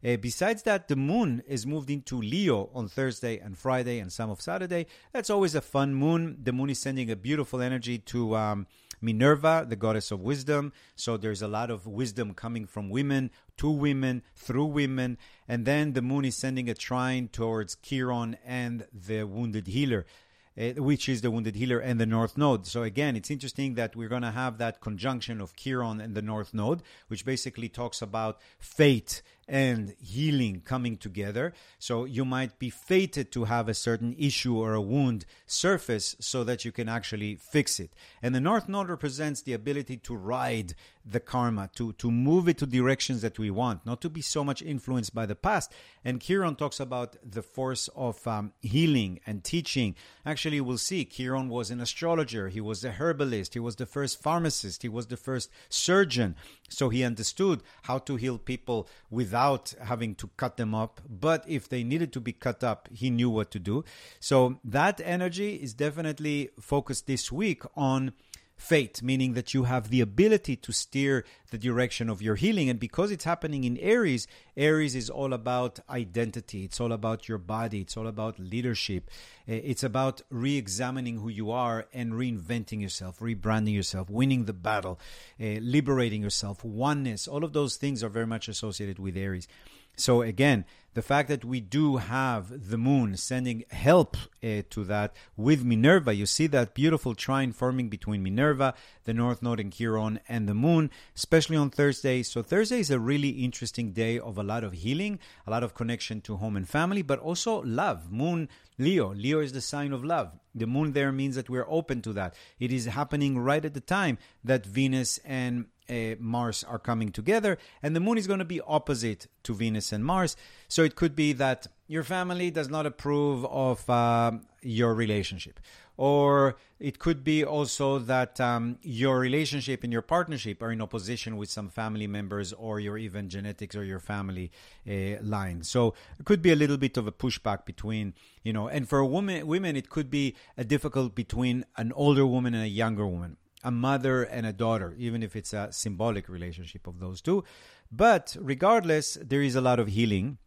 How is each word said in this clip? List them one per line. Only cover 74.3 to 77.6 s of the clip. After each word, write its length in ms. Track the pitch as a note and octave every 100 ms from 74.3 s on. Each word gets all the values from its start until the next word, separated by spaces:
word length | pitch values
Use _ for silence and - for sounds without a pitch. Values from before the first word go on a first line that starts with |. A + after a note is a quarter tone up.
| - _ -
Aries 380 | D3 D#3 D3+ B2+
is 160 | A2+
all 200 | B2+ C3+
about 480 | B2+ A2+ B2 B2 - -
identity. 720 | C3 G#2+ F2+ A#2 A2 - G#2
It's 180 | F#2+ -
all 100 | A#2+
about 380 | A2+ A2 A2 -
your 80 | A2
body. 440 | F2 A2